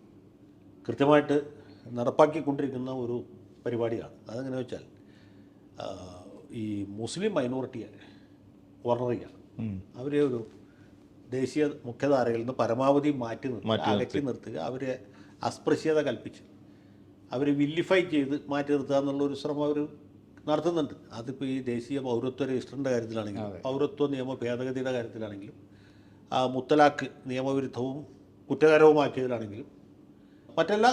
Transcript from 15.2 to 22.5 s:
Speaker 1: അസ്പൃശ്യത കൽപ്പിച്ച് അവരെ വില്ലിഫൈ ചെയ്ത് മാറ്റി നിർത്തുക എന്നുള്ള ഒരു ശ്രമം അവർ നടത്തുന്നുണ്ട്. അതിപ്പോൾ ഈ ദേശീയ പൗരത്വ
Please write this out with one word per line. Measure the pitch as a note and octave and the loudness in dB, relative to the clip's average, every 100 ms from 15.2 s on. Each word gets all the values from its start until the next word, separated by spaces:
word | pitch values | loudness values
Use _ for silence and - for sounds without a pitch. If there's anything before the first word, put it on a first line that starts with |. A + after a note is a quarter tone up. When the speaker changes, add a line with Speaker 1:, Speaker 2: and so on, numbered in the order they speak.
| - - - | -20 -6 -6
Speaker 1:
അസ്പൃശ്യത | - - D3 D#3 D#3 C#3 | -4 0 0 2 2 2
കൽപ്പിച്ച് | A2+ A#2+ - - - - - - - - - - B2+ | -2 -8 -16 -20 -20 -20 -20 -20 -20 -20 -20 -8 -2
അവരെ | C#3+ C#3 | 0 2
വില്ലിഫൈ | D3 D#3+ F3 F#3 F3+ | 2 0 2 4 4
ചെയ്ത് | D3+ C3+ C#3+ - | 2 0 -2 -2
മാറ്റി | C#3+ C#3+ | -4 2
നിർത്തുക | D3 B2+ C#3 | 0 2 2
എന്നുള്ള | C#3 C#3 C#3+ | 2 0 0
ഒരു | C#3+ | -2
ശ്രമം | D3+ C#3+ D3 | -4 -2 0
അവർ | D3 D3+ - - - - - - | 0 -2 -8 -20 -20 -20 -12 -2
നടത്തുന്നുണ്ട്. | D3+ D#3 E3+ C#3 - - A2 | 0 2 0 -2 -4 -16 -14
അതിപ്പോൾ | A#2+ C3 C3+ | -10 -8 -4
ഈ | C3+ B2+ | -4 -2
ദേശീയ | A#2+ A#2 C#3 C3+ | -4 -4 -6 -2
പൗരത്വ | A#2+ B2+ B2+ C3 | -2 -2 -4 -2